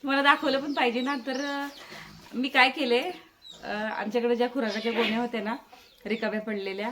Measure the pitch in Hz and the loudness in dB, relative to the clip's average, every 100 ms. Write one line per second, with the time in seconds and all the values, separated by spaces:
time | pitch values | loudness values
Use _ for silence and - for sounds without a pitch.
0 | 285 277 285 294 302 262 285 285 254 233 | 2 4 6 6 4 2 0 2 2 2
1 | 247 285 233 262 285 285 285 - - - | 0 -2 -4 -4 -4 -4 -6 -10 -16 -16
2 | - - - 220 262 269 262 262 262 240 | -16 -20 -10 -4 0 4 4 4 2 2
3 | 349 359 - _ - - - 208 214 - | 0 -8 -16 _ -20 -14 -8 -4 -4 -4
4 | 214 233 233 240 247 262 220 202 226 226 | -2 0 2 2 2 0 -2 -2 -2 0
5 | 220 220 240 233 202 254 - - - - | 0 0 -2 -4 -4 -6 -10 -20 -20 -14
6 | 208 220 220 214 214 208 196 190 220 | -6 -2 -2 -4 -4 -4 -4 -4 -6